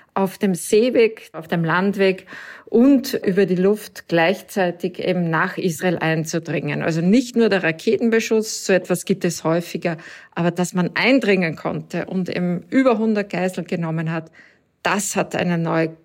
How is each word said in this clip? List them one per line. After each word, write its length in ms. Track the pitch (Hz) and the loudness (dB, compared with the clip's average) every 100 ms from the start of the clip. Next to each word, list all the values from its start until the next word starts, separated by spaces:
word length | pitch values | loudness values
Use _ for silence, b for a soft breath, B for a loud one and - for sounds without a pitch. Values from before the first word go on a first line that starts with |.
| B | B
auf 240 | - 190 - | -4 -4 0
dem 160 | 202 | -2
Seeweg, 760 | 170 - 214 247 247 220 220 - | -2 2 2 4 4 2 0 -12
auf 140 | 156 160 | -14 -4
dem 160 | 175 | -2
Landweg 640 | 160 175 202 190 190 185 - B B B | 0 2 0 2 2 2 -8 B B B
und 480 | - 233 269 269 - | 0 4 6 6 2
über 320 | - 208 185 | -2 0 2
die 100 | 185 | 2
Luft 540 | 185 190 214 - - - | 4 2 2 -4 -18 -2
gleichzeitig 880 | 165 165 208 - 202 180 175 180 - | 2 2 0 -4 -2 -2 -2 -6 -4
eben 300 | - 180 165 | -2 0 0
nach 300 | 160 185 - | 0 -2 -2
Israel 400 | 185 156 185 170 | -4 -2 -2 0
einzudringen. 840 | 160 160 160 165 - 156 147 147 | 0 -2 -2 -6 -4 -6 -4 -4
Also 200 | 170 165 | -2 0
nicht 340 | 175 240 240 226 | 4 2 2 0
nur 140 | 220 | 2
der 120 | 190 | 2
Raketenbeschuss, 1000 | 160 160 220 - 233 220 220 220 214 - | 0 -2 0 2 2 2 2 -2 -2 -6
so 80 | - | 0
etwas 320 | 180 180 175 | 0 2 -4
gibt 200 | - 190 175 | 0 -2 -2
es 180 | - | -2
häufiger, 540 | 160 170 175 180 170 156 B B B | -2 -2 -2 -6 -6 -6 B B B
aber 160 | - 175 | -2 -2
dass 220 | 175 180 | 0 -2
man 180 | 180 175 | -2 -2
eindringen 640 | - 208 269 214 190 165 - | 0 4 4 4 2 0 -2
konnte 500 | 170 175 160 175 - | -6 -6 -6 -8 -4
und 240 | 185 175 | -4 -4
eben 340 | - 180 175 - | -4 -2 -4 0
über 280 | 262 262 214 | 2 4 2
hundert 320 | 220 208 202 | 2 0 -2
Geiseln 360 | 175 185 185 165 | -4 -4 -4 -6
genommen 440 | 175 165 160 165 | -4 -4 -4 -4
hat, 220 | 165 165 b b b _ _ | -6 -8 b b b _ _
das 340 | - 196 - 196 | -2 -2 -2 -4
hat 180 | - | -2
eine 240 | - 175 170 | -2 -2 -2
neue 380 | 165 165 160 - | 0 0 -2 -6